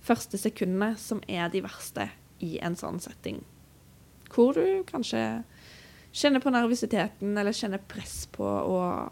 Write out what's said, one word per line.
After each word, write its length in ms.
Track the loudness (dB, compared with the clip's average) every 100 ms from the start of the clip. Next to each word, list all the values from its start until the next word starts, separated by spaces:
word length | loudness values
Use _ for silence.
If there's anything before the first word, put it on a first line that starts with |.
første 400 | 2 2 2 -2
sekundene 560 | -2 0 0 2 0 -2
som 240 | -4 -6 -2
er 240 | -2 0
de 80 | -2
verste 480 | -4 -10 -10 -6 -6 -8 -20 -8
i 160 | -6 -4
en 180 | -4 -4
sånn 240 | -6 -6
setting, 440 | -10 -10 -8 -8 -12 -20 -20 -20 -20 -20 -20 -20 -4
hvor 240 | 6 6 6
du 240 | 2 2 -2
kanskje 540 | -4 -2 0 0 -2 -8 -16 -20 -20 -20 -20 -14
kjenner 280 | 2 4 4
på 100 | 4
nervøsiteten 840 | 4 4 2 2 2 0 -2 -2 0
eller 180 | 0 0
kjenner 260 | -2 -4 -6
press 340 | -12 -10 -10 -10
på 100 | -4 -2
å 360 | 0 0 2 0 -2 -6